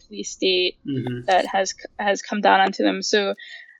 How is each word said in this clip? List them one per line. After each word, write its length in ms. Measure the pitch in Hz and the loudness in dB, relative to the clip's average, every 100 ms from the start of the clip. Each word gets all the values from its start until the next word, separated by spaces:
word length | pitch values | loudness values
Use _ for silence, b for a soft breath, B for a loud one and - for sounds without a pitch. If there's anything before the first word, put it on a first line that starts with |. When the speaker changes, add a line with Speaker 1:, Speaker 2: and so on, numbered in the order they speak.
| _ | _
Speaker 1:
police 240 | 208 202 | -14 -12
state 460 | - 190 180 180 - - | -4 0 0 0 -4 -8
Speaker 2:
Mm-hmm. 400 | 131 123 123 127 | -6 -4 -4 2
Speaker 1:
that 180 | 180 - | 2 2
has, 300 | 190 190 - - - | -2 -2 -6 -12 -4
has 240 | 208 190 | -2 -2
come 180 | - 214 | -4 0
down 180 | 196 190 | 4 4
onto 240 | 196 196 | 4 2
them. 200 | 208 190 | 0 0
So 320 | 190 214 196 202 B B B | 0 0 0 -4 B B B